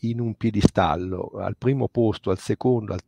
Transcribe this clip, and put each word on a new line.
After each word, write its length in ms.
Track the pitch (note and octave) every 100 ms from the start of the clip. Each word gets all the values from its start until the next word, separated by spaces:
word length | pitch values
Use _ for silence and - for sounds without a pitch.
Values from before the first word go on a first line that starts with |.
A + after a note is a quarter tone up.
in 180 | A#2 A#2
un 160 | A#2 G#2+
piedistallo, 960 | A#2 G#2 - - F2 D#2 F#2 F2+ - G2+
al 200 | F#2+ -
primo 300 | B2 C3+ A2+
posto, 420 | - A2+ G#2 -
al 100 | F#2+
secondo, 540 | - A2 B2+ B2 G#2+
al 100 | F#2+